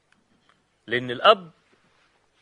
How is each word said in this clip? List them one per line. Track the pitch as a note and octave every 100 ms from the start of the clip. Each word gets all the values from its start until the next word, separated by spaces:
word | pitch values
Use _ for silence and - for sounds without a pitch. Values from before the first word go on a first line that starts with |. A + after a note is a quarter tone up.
| _ _ _ _ _ _ _ _ -
لأن | A#2+ B2+
الأب | B2 G3 G#3+ F3 - _ _ _ _ _ _ _ _